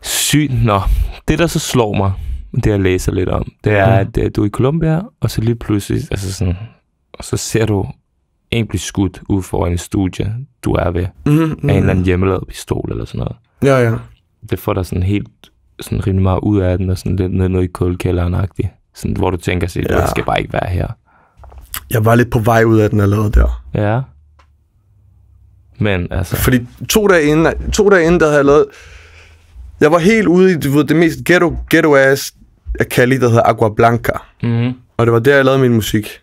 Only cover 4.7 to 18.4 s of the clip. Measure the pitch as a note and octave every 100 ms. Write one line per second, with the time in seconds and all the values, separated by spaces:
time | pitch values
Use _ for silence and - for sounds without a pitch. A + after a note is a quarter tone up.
4.7 | E3 D#3+ D#3+ A3+ _ A2+ - A2+ A#2 -
5.7 | G#2 - A2+ - G2 G2 F#2+ F#2 F2 A2
6.7 | _ _ _ _ - - G#2+ - A2+ A2
7.7 | G2+ A#2+ - _ _ _ _ _ A#2 G#2+
8.7 | F#2+ - - F#2+ - - G2+ F#2 F#2+ F2
9.7 | E2+ - G#2 F#2+ - G2+ A2+ C3+ _ -
10.7 | A2+ F2 F2+ F#2 - - D3 D#3+ D#3 C#3+
11.7 | G2 F#2+ F#2 F2+ F2+ F#2+ F#2 - - -
12.7 | - - A1 A1 - A#1+ - _ _ C#3
13.7 | C3+ A#2+ A2+ - _ _ _ A2 - -
14.7 | G2 F2+ F#2 F2+ G2+ - _ - _ _
15.7 | _ - - - F#2+ F#2+ F#2 - G#2 F2+
16.7 | F2+ F#2 F#2 - F#2 F#2 F#2+ F#2 F#2 F#2
17.7 | - F2+ F2+ F#2 F2 F2 F2+